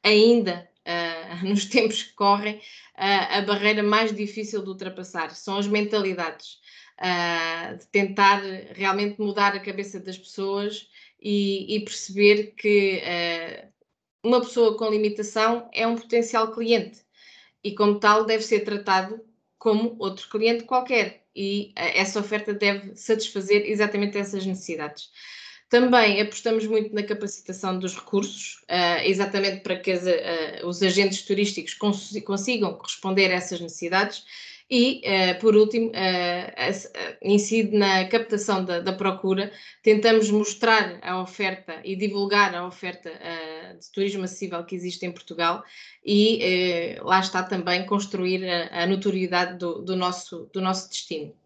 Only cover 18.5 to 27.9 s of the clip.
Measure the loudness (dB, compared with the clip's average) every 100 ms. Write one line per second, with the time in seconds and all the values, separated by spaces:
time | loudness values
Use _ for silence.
18.5 | 0 0 -6 0 0 0 -10 -16 _ _
19.5 | _ 0 2 0 -4 -6 -6 -8 0 0
20.5 | 0 0 -2 0 0 0 -6 _ -8 -4
21.5 | -4 -6 -6 -2 -2 -2 -2 -4 -4 -4
22.5 | 0 0 0 -8 -16 -2 -2 -2 -8 2
23.5 | 2 2 0 0 0 -2 -4 -6 -6 -6
24.5 | -6 -8 -8 -10 -12 -20 -20 -20 -18 -20
25.5 | -20 _ 4 6 6 6 4 0 -2 -2
26.5 | 0 0 -2 0 -6 -4 -6 -8 -12 -14
27.5 | -8 -4 -4 -6